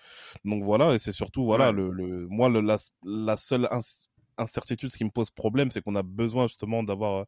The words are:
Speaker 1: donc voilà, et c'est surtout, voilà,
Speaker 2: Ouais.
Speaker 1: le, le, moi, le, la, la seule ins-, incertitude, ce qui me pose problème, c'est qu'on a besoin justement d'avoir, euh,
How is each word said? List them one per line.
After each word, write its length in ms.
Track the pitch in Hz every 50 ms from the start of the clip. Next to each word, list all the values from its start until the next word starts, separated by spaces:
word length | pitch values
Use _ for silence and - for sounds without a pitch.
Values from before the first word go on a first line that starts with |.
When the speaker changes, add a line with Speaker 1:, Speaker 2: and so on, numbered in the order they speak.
| - - - - - - - - -
Speaker 1:
donc 180 | 101 107 104 98
voilà, 300 | 101 107 117 151 170 131
et 60 | 110
c'est 120 | - 110
surtout, 320 | 95 - 104 98 - 135 127
voilà, 280 | 110 107 123 135 120
Speaker 2:
Ouais. 40 | 104
Speaker 1:
le, 160 | 98 95 92
le, 360 | 92 92 92 90 92 90 87 87
moi, 180 | 98 110 123
le, 140 | 127 117 110
la, 160 | 107 104 107 104 - - _ _ -
la 320 | 95 104 110 110 107 107
seule 320 | - - - 135 123 120 -
ins-, 360 | 120 120 117 - - - - _ _ _ _ _ _
incertitude, 520 | - 117 113 - 120 - - 120 - - 131
ce 80 | -
qui 60 | - 113
me 60 | 107
pose 220 | - 123 113 -
problème, 380 | - - - 107 110 139 139 127
c'est 120 | - 101
qu'on 140 | - 104 101
a 60 | 101 95
besoin 440 | 92 95 107 117 113 110 127 123
justement 340 | 113 - - 110 104 113 113
d'avoir, 400 | 110 104 98 98 107 104 98 98
euh, 20 | 101